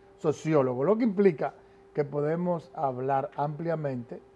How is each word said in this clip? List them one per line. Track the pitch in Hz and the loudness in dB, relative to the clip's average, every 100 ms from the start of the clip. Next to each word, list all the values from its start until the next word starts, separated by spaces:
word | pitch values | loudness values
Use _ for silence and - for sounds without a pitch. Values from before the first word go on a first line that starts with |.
| - - | -20 -4
sociólogo, | 165 143 156 160 131 123 | -2 -2 2 4 4 2
lo | 151 220 | 2 2
que | |
implica | 247 185 202 151 139 - - - - | 2 4 4 4 -4 -6 -20 -20 -10
que | - | -4
podemos | 143 143 147 165 180 170 - | -2 0 -2 0 -2 -2 -6
hablar | - 143 123 131 139 139 - | -6 -4 -2 0 0 -2 -4
ampliamente | 147 147 165 160 147 127 120 - - | -4 -4 -4 -2 -2 -6 -8 -14 -16